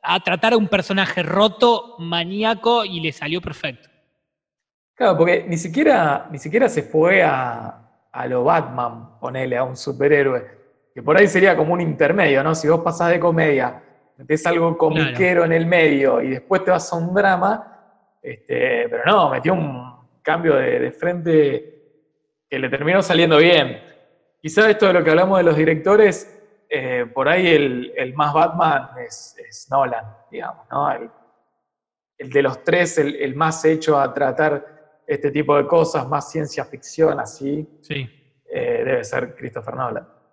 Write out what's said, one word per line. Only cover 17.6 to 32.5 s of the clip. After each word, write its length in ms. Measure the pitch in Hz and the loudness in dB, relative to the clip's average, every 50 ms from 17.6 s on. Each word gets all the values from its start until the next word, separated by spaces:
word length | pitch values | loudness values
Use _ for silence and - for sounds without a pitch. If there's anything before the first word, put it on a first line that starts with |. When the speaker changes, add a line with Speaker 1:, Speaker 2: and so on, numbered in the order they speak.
| - - - _ _ _ _ _ _ _ _ _ | -6 -16 -20 _ _ _ _ _ _ _ _ _
Speaker 2:
este, 680 | _ 139 123 - _ _ 135 123 123 131 123 117 120 120 | _ -18 -18 -18 _ _ -4 -2 0 0 0 -2 -2 -4
pero 140 | - - - | -4 -2 0
no, 240 | 156 202 208 - 143 | 2 2 2 2 2
metió 220 | 135 127 123 160 185 | -2 -2 -2 -2 -2
un 400 | 175 160 147 131 123 123 127 123 _ _ _ _ _ | -2 -2 -6 -8 -12 -14 -16 -20 _ _ _ _ _
cambio 340 | _ - 156 170 170 160 147 | _ -4 -2 0 0 2 2
de, 240 | 135 131 127 123 123 | 2 2 0 0 -2
de 120 | 127 127 | -2 -4
frente 920 | 127 - - 175 180 180 160 170 165 156 147 139 131 - - - - _ _ _ _ _ _ _ _ _ _ _ _ _ _ _ | -6 -6 -4 -4 -4 -4 -2 2 4 4 4 4 0 -4 -8 -10 -20 _ _ _ _ _ _ _ _ _ _ _ _ _ _ _
que 80 | - 131 | -8 -6
le 100 | 131 127 | -4 -4
terminó 320 | 123 139 147 156 180 196 | -4 -2 -2 0 2 0
saliendo 360 | 185 180 180 160 170 170 160 147 | 2 2 2 2 4 4 6 6
bien. 440 | 160 175 175 160 139 123 110 - - - _ _ _ _ _ _ _ _ _ _ | 6 6 6 4 4 0 -4 -12 -16 -20 _ _ _ _ _ _ _ _ _ _
Quizá 280 | _ 156 160 202 214 220 | _ -4 2 4 4 4
esto 180 | 208 214 214 190 | 4 4 4 4
de 60 | 180 | 4
lo 100 | 180 160 | 4 4
que 60 | 160 | 4
hablamos 280 | 156 165 180 190 196 190 | 4 4 4 4 2 2
de 40 | 170 | 4
los 140 | 170 156 147 | 4 4 4
directores, 760 | 160 156 165 156 156 190 202 214 220 202 - - - - - - _ _ _ _ _ _ | 2 2 0 0 2 2 4 6 6 4 4 0 -10 -18 -20 -20 _ _ _ _ _ _
eh, 360 | 156 143 131 127 127 123 120 117 117 | -8 -6 -6 -4 -4 -4 -6 -6 -4
por 140 | 135 135 143 | -2 0 2
ahí 180 | 165 185 185 175 | 2 2 4 4
el, 460 | 165 147 143 135 123 123 123 127 - - | 4 4 4 2 -2 -4 -8 -8 -8 -8
el 160 | 135 127 131 | -8 -6 -4
más 200 | 143 151 147 143 | -4 -4 0 2
Batman 540 | 131 139 135 143 170 - 139 143 139 127 - 127 127 123 | 0 0 0 0 0 0 0 0 -2 -4 -8 -16 -18 -18
es, 300 | 117 - - - - _ - - | -16 -18 -20 -20 -20 _ -20 -20
es 220 | - - - - _ | -20 -20 -20 -12 _
Nolan, 360 | 131 139 135 127 123 113 110 107 104 _ _ _ | -2 -2 0 -2 -4 -8 -10 -14 -20 _ _ _
digamos, 340 | - - - 123 - - - _ | -14 -12 -12 -12 -14 -16 -18 _
¿no? 180 | - 135 143 143 | -8 -6 -4 -4
El, 200 | 135 - 233 233 _ _ _ _ _ _ _ _ _ _ _ _ _ _ _ _ _ _ _ _ _ _ | -4 -6 -10 -16 _ _ _ _ _ _ _ _ _ _ _ _ _ _ _ _ _ _ _ _ _ _
el 120 | 139 131 | -18 -2
de 120 | 127 143 | 0 0
los 220 | 139 135 | 0 0